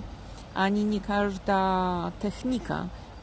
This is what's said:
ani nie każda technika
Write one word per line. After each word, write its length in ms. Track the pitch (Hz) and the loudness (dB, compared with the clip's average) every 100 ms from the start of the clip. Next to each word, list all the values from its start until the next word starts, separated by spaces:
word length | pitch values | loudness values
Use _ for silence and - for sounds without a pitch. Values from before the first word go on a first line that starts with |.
| - - - - - | -4 -12 -14 -14 -6
ani 300 | 190 190 208 | 2 2 4
nie 160 | 208 208 | 2 2
każda 1120 | 208 208 202 190 - 196 190 185 185 175 175 - | 2 2 2 0 2 4 4 4 2 0 -2 -2
technika 680 | 208 - 254 247 - 156 180 - - - | -4 -2 -2 -2 -2 -4 -4 -8 -14 -6